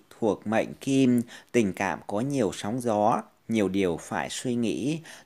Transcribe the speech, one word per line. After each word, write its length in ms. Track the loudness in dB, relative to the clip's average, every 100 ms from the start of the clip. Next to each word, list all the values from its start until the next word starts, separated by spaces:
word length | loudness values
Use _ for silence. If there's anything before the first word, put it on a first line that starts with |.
| -10 -4
thuộc 280 | -2 -2 0
mệnh 280 | 0 0
Kim, 480 | -4 0 4 4 4 0 -10 -2
tình 200 | 2 2
cảm 260 | 0 -2 -2 -4
có 140 | -4
nhiều 320 | -2 0 0
sóng 260 | -2 -6 -4
gió, 420 | 0 2 4 2 -2 _ -2
nhiều 200 | 2 2
điều 280 | 2 0 0
phải 320 | -4 -6 -4
suy 240 | -6 -4
nghĩ. 460 | -2 -2 -2 -2 -4 -8 -20